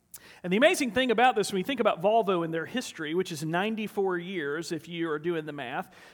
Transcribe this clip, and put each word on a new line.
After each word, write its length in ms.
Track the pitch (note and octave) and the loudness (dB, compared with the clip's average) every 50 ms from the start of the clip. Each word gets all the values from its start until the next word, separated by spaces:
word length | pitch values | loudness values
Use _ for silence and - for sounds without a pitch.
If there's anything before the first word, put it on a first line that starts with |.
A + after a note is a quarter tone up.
| _ _ - - - - - - - | _ _ -20 -20 -20 -20 -18 -10 -4
And 80 | F3+ F3+ | 0 2
the 40 | |
amazing 360 | G#3 C4 E4 F#4 - D4 B3 F#3+ | 6 6 6 6 4 0 -2 0
thing 180 | B3 C4 B3+ | 0 2 2
about 240 | A3 G3+ A#3+ B3+ A#3+ | 4 6 6 6 6
this, 180 | A3 F#3+ - G#3 | 4 0 0 0
when 60 | F#3+ | -2
you 60 | F3+ | -2
think 160 | - C#4 - | -2 0 2
about 200 | A#3 G#3 - - | 2 2 2 2
Volvo 440 | D#3+ G3+ A3 A#3 A3 F3+ G3 F3 E3 | 2 4 4 4 4 2 2 0 0
and 100 | E3 E3 | -2 -2
their 120 | E3 D#3+ | -4 -4
history, 480 | C#3 - B3+ A#3+ - - - D#3+ D3 D#3 | -4 -6 -6 -6 -6 -8 -8 -6 -4 -2
which 180 | F3+ F#3+ F3+ F3+ | -2 -2 -2 -4
is 120 | C#3+ D#3 | -6 -4
ninety-four 720 | D#3 E3 F3 F#3+ A3 A3+ G#3+ A3 G3+ - G#3+ G3 F#3+ F3+ F3 | -2 0 0 0 0 -2 -4 -6 -6 -2 0 0 0 0 -2
years, 520 | E3+ F3+ G3 F3+ D3 C#3+ C#3+ E3 E3+ - | -4 -4 -6 -4 -4 -4 -4 -4 -6 -6
if 180 | F3 D#3 - E3+ | -6 -8 -8 -8
you 220 | F3 E3+ E3 E3 | -6 -4 -4 -2
are 80 | D3+ D3+ | -2 -4
doing 260 | D3+ F3 F3 D#3+ D#3 | -2 -2 -2 -4 -4
the 80 | D3+ D3 | -6 -8
math, 380 | D3 C3+ A#2+ C3 E3 F#3 - - - - - | -8 -8 -6 -6 -6 -8 -8 -12 -20 -20 -20